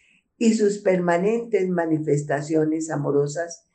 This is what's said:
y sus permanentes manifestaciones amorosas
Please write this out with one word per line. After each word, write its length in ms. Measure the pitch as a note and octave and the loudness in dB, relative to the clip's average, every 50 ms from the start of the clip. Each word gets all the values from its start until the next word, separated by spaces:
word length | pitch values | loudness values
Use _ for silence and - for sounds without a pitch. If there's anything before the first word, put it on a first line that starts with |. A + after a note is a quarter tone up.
| _ _ _ _ _ _ _ - | _ _ _ _ _ _ _ 0
y 160 | A#3+ A3+ A3+ | 2 2 4
sus 240 | A3 G#3+ G3+ G3 - | 4 2 2 0 0
permanentes 880 | - G3 F#3 F3 F3 F3 E3+ E3+ F#3 G#3 A3+ A#3 A#3 - - G3 F#3 F#3 | 0 2 2 2 2 2 2 2 2 0 0 0 -2 -2 0 0 0 0
manifestaciones 1200 | F3+ F3 E3+ E3 D#3+ D3+ D3+ D3+ C#3+ C#3+ D3 - C#3+ C#3+ D3+ D#3 D#3+ D#3 D#3 D#3 D#3 E3 D#3+ D#3+ | 0 0 0 0 0 -2 0 0 0 0 0 -2 -4 -4 -2 -2 0 0 0 0 0 -2 -4 -4
amorosas 800 | D3+ D3 C#3+ C#3+ C#3 C#3+ D3 D3 D3 E3+ E3+ E3+ - - _ _ _ | -6 -4 -2 0 0 0 0 0 -2 -6 -8 -8 -10 -16 _ _ _